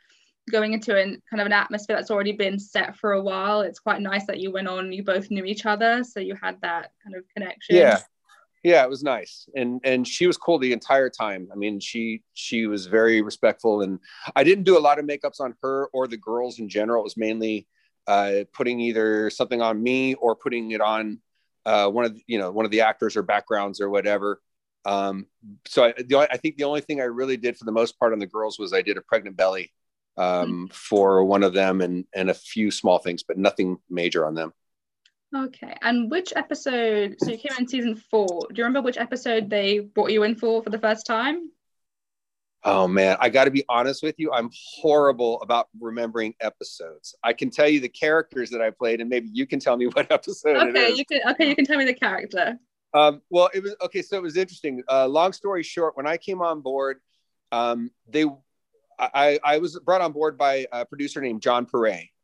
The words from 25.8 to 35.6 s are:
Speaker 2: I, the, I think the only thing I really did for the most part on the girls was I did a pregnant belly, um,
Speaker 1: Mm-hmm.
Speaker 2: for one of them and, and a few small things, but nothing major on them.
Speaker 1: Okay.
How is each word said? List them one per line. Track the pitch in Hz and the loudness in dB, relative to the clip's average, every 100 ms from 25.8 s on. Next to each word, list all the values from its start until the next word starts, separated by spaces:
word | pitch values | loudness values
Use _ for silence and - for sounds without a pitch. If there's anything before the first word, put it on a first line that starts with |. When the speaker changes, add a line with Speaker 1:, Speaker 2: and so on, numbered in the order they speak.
Speaker 2:
I, | 120 120 | 4 2
the, | 123 139 147 | 2 4 4
I | 127 | 0
think | 156 143 | -6 -4
the | |
only | 143 147 | -4 -4
thing | 143 143 | -4 -4
I | |
really | 123 120 131 123 | -4 -4 -4 -2
did | 131 - | -4 -4
for | |
the | 113 | -2
most | 113 117 - | 0 0 2
part | 120 | 0
on | 107 | 0
the | 95 | -4
girls | 107 110 101 | -6 -6 -6
was | 95 | -2
I | 95 | -2
did | 92 95 | 0 -4
a | |
pregnant | - 113 98 90 | 0 -2 -2 0
belly, | 95 95 85 _ _ _ _ - | 0 0 -8 _ _ _ _ -4
um, | 92 90 90 87 92 | 0 0 -2 -4 -10
Speaker 1:
Mm-hmm. | |
Speaker 2:
for | - - 104 98 95 | -14 0 4 6 6
one | 95 98 | 6 4
of | 98 | 4
them | 95 95 95 | 4 2 2
and, | 90 90 92 | 0 -4 -6
and | 95 92 | -4 -2
a | |
few | - - 110 107 | -2 -4 -2 -2
small | - 95 90 | 0 2 2
things, | 90 87 | 2 -8
but | - 92 | -6 0
nothing | 98 - 92 90 - | 0 2 -4 -4 -8
major | 87 87 85 78 | -4 -2 0 -2
on | |
them. | 80 80 _ _ _ _ _ _ _ - | -4 -8 _ _ _ _ _ _ _ -12
Speaker 1:
Okay. | 277 262 - | -8 -8 -12